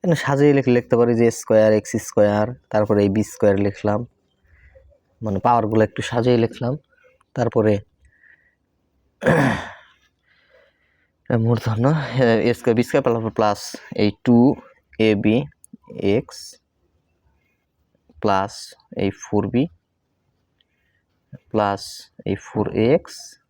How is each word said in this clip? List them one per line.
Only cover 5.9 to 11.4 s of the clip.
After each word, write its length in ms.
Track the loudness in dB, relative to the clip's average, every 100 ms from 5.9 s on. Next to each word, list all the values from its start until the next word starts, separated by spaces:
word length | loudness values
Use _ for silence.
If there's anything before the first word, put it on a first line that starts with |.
| -2 -6
সাজিয়ে 280 | -2 2 2
লিখলাম, 300 | 0 -2 -6 -6 _ _ _ _ _ -4
তারপরে 360 | -2 0 0 0 -4 _ _ _ _ _ _ _ _ _ _ _ _ _
<clears throat> 2250 | 0 2 2 -2 -8 -20 _ _ _ _ _ _ _ _ _ _ _ _ _ _ _ -2